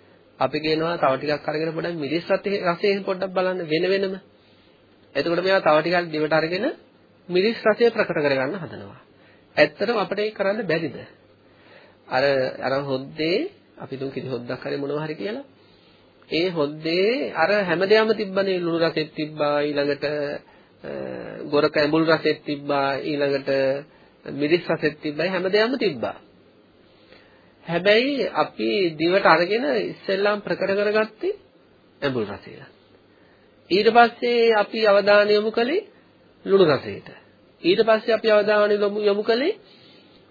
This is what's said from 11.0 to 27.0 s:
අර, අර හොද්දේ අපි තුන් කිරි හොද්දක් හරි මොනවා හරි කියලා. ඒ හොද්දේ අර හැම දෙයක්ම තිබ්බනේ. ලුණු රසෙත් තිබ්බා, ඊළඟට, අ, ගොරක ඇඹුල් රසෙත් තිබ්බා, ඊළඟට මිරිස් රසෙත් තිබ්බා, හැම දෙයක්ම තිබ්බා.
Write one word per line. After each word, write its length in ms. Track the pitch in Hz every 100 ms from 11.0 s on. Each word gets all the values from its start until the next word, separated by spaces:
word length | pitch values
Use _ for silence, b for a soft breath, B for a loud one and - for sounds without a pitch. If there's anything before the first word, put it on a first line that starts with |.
| - - _ _ b b b b b b -
අර, 180 | 131 143 135 131 -
අර 160 | 131 135
හොද්දේ 580 | 139 131 139 160 160 202 370 - _
අපි 220 | - - 131
තුන් 160 | 135
කිරි 160 | 131 127
හොද්දක් 340 | 120 120 131
හරි 160 | 143 143
මොනවා 260 | 139 147
හරි 120 | 151 156
කියලා. 300 | 196 254 - _ b b b b b _ -
ඒ 200 | 151 185
හොද්දේ 840 | 170 143 156 160 175 202 269 233
අර 160 | 165 165 208
හැම 200 | 180 165
දෙයක්ම 300 | 196 214 220
තිබ්බනේ. 480 | 214 196 190 196 180
ලුණු 200 | 170 165
රසෙත් 300 | 165 160 156
තිබ්බා, 460 | - 151 151 147 147
ඊළඟට, 460 | 147 143 143 143 147 147 143 147 - b b _
අ, 80 | 143 139 135 64 113 110
ගොරක 320 | 147 147 147 156
ඇඹුල් 300 | 147 160 160
රසෙත් 340 | 156 156 147
තිබ්බා, 480 | - 143 143 143 139 135
ඊළඟට 520 | 156 143 143 139 139 135 135 139 147 b b _ 151
මිරිස් 380 | 139 147 170 -
රසෙත් 300 | 160 151 147
තිබ්බා, 300 | 151 147 175
හැම 180 | 185 190
දෙයක්ම 280 | 208 226 262
තිබ්බා. 420 | 202 123 101 - - _ _ _ _ _ _ b